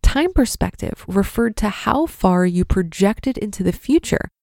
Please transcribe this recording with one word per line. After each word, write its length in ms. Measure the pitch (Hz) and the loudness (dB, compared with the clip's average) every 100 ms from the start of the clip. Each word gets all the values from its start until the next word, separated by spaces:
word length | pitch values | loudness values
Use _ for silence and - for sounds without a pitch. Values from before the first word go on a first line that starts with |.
Time 280 | - 262 339 | 4 4 0
perspective 720 | 370 240 - - - - - - | 2 0 0 -4 -4 -10 -10 -4
referred 500 | 190 196 - 233 220 | -2 -2 0 -2 0
to 120 | 208 | -4
how 360 | - - 247 320 | -2 -2 0 -2
far 400 | - 190 180 180 | 0 2 4 2
you 180 | 175 | 2
projected 760 | 180 - 175 - 202 220 - 254 | 0 0 -2 0 0 0 -4 -4
into 240 | 208 - | -6 -2
the 80 | 180 | -2
future 580 | 175 - 311 - - - _ | -2 0 0 2 -4 -4 _